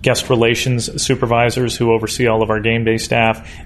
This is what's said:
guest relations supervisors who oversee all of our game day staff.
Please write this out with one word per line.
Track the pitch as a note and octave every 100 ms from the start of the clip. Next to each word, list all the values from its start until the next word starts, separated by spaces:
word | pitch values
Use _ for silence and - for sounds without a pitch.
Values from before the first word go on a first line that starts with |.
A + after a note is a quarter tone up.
guest | B2+ A#2+ -
relations | A#2 A#2 A#2 B2+ B2 - -
supervisors | - B2+ A#2 A#2 A#2+ C3 A#2+ -
who | A#2
oversee | A2+ A2 - A#2+
all | A2
of | A2
our | G#2+
game | A2+ A#2
day | A2 A2+
staff. | - A#2+ A2+ A2 - -